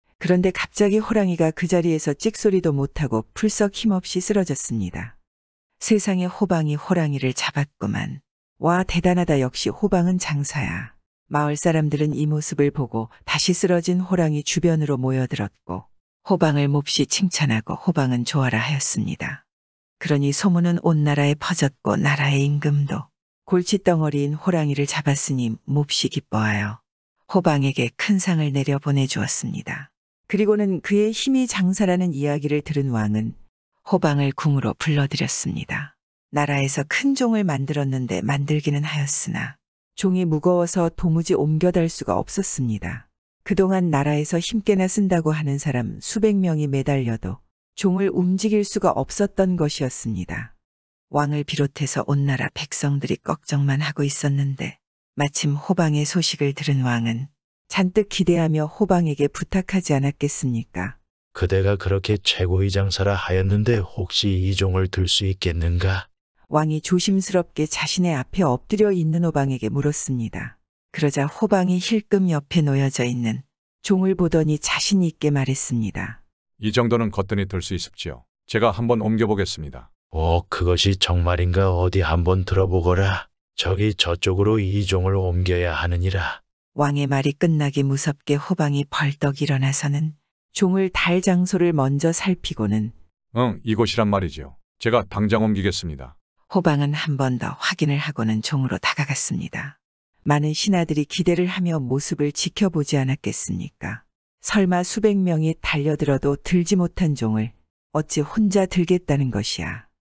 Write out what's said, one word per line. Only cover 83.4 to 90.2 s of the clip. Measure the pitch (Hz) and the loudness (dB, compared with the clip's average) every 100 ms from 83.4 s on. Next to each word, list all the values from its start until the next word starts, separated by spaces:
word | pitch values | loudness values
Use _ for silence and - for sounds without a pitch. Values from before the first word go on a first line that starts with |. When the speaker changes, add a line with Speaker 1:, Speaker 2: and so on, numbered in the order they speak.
| _ - | _ -6
Speaker 2:
저기 | - 95 107 | -2 0 0
저쪽으로 | 95 85 85 101 92 101 110 | 0 -2 0 0 2 2 2
이 | 95 101 92 | 2 0 0
종을 | 92 92 98 | 0 2 0
옮겨야 | 92 87 92 87 87 | 0 0 2 2 0
하느니라." | 76 85 87 92 92 85 - _ _ _ | 0 -2 0 0 -2 -4 -8 _ _ _
Speaker 1:
왕의 | 139 143 143 139 | -2 0 0 0
말이 | 139 143 | 0 0
끝나기 | 139 170 156 143 139 | 0 2 2 0 0
무섭게 | 139 139 156 143 - 143 | 0 0 -2 -4 -2 -2
호방이 | - 180 147 143 143 | 0 0 0 0 -2
벌떡 | - 143 143 147 139 | -2 -2 0 -2 0
일어나서는 | 147 135 135 139 147 143 156 - | 0 0 0 0 -2 -2 -4 -6